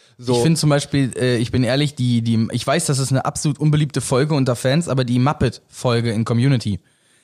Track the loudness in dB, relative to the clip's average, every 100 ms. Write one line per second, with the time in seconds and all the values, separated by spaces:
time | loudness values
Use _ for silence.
0 | _ -10 -2 2 2 2 2 2 0 -2
1 | -2 0 0 0 0 0 0 0 -2 -2
2 | 0 0 2 0 0 -2 -2 0 0 -2
3 | 0 -2 -2 -2 -2 0 2 2 0 -2
4 | -2 0 2 0 0 0 0 0 0 -2
5 | 0 2 0 0 -2 -4 _ -6 -2 0
6 | 0 -2 0 2 2 2 0 -6 -8 _
7 | _ _